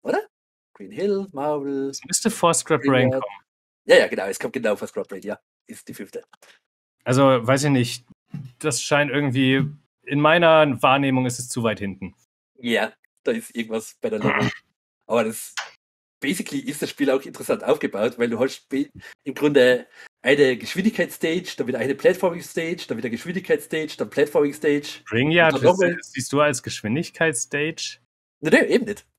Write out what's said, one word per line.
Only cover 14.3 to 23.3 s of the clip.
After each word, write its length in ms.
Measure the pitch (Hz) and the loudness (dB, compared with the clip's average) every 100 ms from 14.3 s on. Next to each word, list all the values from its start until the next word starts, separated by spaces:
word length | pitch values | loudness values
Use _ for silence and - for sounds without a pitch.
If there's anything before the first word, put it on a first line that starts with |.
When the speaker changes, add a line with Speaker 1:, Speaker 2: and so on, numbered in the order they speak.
| - - - _ _ | 0 -2 -4 _ _
Speaker 2:
<clears throat> 300 | _ _ - | _ _ -2
Speaker 1:
Aber 160 | 117 | -2
das, 300 | 110 110 - - - _ _ _ _ _ | -2 -6 -12 -14 -16 _ _ _ _ _
basically 400 | 143 185 170 143 | -6 -4 -6 -6
ist 200 | 127 147 | -8 -8
das 80 | 151 | -8
Spiel 200 | - 139 | -2 0
auch 100 | 135 | 0
interessant 420 | - - - 117 | -2 -14 -4 -4
aufgebaut, 540 | 117 151 131 98 113 120 | 0 -2 -2 -2 -4 -2
weil 120 | 117 | -4
du 100 | 113 | 0
hast 160 | 131 - | -2 -4
spe-, 340 | _ 135 143 - - - | _ -4 -4 -10 -20 -14
im 100 | - 131 | -12 0
Grunde 520 | 147 143 127 123 - - - _ | 4 6 6 4 -2 -20 -20 _
eine 340 | 120 143 135 123 | 2 4 4 2
Geschwindigkeitsstage, 1000 | - - 208 - 170 - 165 170 175 - | -4 0 0 0 -6 -4 -2 -2 -6 -8
dann 120 | 123 | -6
wieder 100 | 120 | -2
eine 140 | 131 135 | -4 2
Platforming-Stage, 920 | 165 185 185 170 170 - 165 175 - | 2 2 -2 -2 -8 -6 -6 -8 -8
dann 100 | 117 | -8
wieder 120 | 117 | -6
Geschwindigkeitsstage, 840 | 113 170 | -8 -6